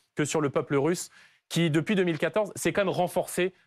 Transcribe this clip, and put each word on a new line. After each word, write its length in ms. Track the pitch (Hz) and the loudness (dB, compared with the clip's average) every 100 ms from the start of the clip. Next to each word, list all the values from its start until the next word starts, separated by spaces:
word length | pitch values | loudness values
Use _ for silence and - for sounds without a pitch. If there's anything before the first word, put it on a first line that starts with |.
| _ | _
que 100 | - | -4
sur 160 | 147 160 | -2 0
le 100 | 147 | 0
peuple 260 | 160 151 143 | -2 0 2
russe, 340 | 151 180 - - - _ _ | 2 0 -6 -16 -20 _ _
qui, 220 | 160 170 | 0 2
depuis 240 | 151 - | 2 2
deux 100 | 196 | 2
mille 140 | 180 156 | 0 0
quatorze, 340 | 165 214 202 - | 0 0 -2 -2
s'est 180 | 170 | -2
quand 80 | 180 | 0
même 100 | 190 | 0
renforcé 600 | 151 180 185 170 - 185 - | 0 0 -2 -2 -2 -2 -4